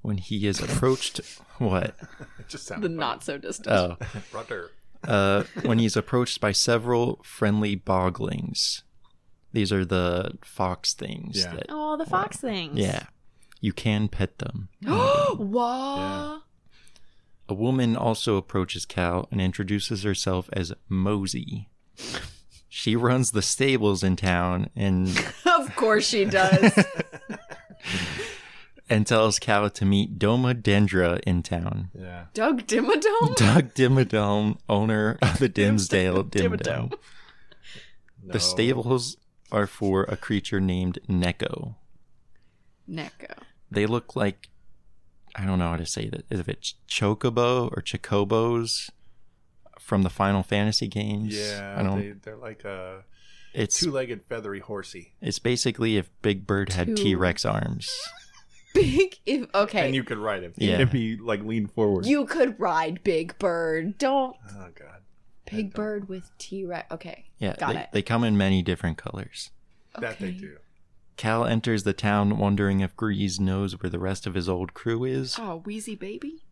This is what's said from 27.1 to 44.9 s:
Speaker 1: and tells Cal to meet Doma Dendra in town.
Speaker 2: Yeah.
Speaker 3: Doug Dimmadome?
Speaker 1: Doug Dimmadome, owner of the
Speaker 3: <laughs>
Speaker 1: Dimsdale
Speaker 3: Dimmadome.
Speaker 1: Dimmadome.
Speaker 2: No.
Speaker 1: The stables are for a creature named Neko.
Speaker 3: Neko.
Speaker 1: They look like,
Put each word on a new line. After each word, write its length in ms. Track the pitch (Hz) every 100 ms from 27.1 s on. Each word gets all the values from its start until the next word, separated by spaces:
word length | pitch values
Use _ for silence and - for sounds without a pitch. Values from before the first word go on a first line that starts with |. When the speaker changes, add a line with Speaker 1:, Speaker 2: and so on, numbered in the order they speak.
| 147 - - - - - - - - - - - - - - - - -
Speaker 1:
and 160 | 110 104
tells 320 | 113 110 101
Cal 300 | - 104 104
to 160 | - 98
meet 320 | 98 101 98
Doma 360 | 104 120 127
Dendra 680 | 123 104 101 101 92 87 87 -
in 160 | 87
town. 460 | - 87 85 104 92
Speaker 2:
Yeah. 320 | - 92 90 87
Speaker 3:
Doug 320 | - 233 262 -
Dimmadome? 680 | 220 294 359 403 427 466 508
Speaker 1:
Doug 380 | 107 139 131
Dimmadome, 840 | - 127 135 123 110 104 101 104 - -
owner 480 | 104 110 107 107 117
of 180 | - -
the 100 | 131
Speaker 3:
<laughs> 0 |
Speaker 1:
Dimsdale 760 | 92 101 107 92 98 92 92
Speaker 3:
Dimmadome. 360 | 95 104 92 90
Speaker 1:
Dimmadome. 320 | - 69 120 - - - - - - - - - - - - -
Speaker 2:
No. 100 | 95
Speaker 1:
The 60 | 90
stables 760 | - 90 117 127 113 131 120 - _ _ -
are 160 | 107 101
for 360 | - 101 95
a 120 | 98 98
creature 460 | - 104 - 101
named 380 | 95 90 92 90 -
Neko. 680 | 90 87 - - - - 110 - - - - _ - _ _ _ _ -
Speaker 3:
Neko. 480 | 156 151 - - - - _ -
Speaker 1:
They 160 | 101 107
look 300 | 120 - -
like, 320 | 104 95 - - - - -